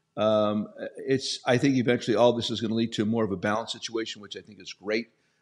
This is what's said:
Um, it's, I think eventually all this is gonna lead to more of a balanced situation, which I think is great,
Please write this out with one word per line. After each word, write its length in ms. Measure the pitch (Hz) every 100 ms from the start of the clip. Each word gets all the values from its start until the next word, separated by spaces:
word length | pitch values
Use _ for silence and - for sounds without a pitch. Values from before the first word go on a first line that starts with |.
| _ -
Um, 520 | 107 107 107 107 98 - - -
it's, 420 | - 131 - - -
I 120 | 123
think 180 | 151 131
eventually 420 | 120 120 - 104
all 160 | 120
this 160 | 117 110
is 100 | 110
gonna 140 | 110
lead 200 | 113 117
to 120 | 117 107
more 180 | 113
of 80 | 110
a 60 | 95
balanced 360 | 104 107 113
situation, 480 | 117 - 113 113 110
which 140 | 101 101
I 60 |
think 180 | 95 98
is 140 | 92
great, 360 | - 95 110 117 _ _ _